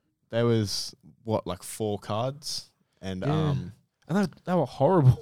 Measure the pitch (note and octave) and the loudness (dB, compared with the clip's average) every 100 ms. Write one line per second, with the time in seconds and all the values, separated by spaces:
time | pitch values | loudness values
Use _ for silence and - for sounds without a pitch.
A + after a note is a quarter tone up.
0 | _ _ _ A2+ A#2+ A2+ G2+ - - - | _ _ _ 0 2 2 2 -4 -8 -12
1 | D#2 - - G#2+ - F2 - - A2 G2+ | -20 -12 -4 -2 -2 -8 -10 -6 -4 -4
2 | - G#2+ B2+ D3 - - - _ _ _ | -4 -4 -4 -6 -10 -10 -12 _ _ _
3 | F#2+ F#2 C#3 D#3 D3+ C3 F2+ - _ _ | -10 -6 -2 0 0 -2 -6 -14 _ _
4 | - F#3+ G3 - - F3+ C3+ - C#3+ F#3 | -4 -2 -2 -4 -2 0 0 2 4 6
5 | B2+ - | 6 4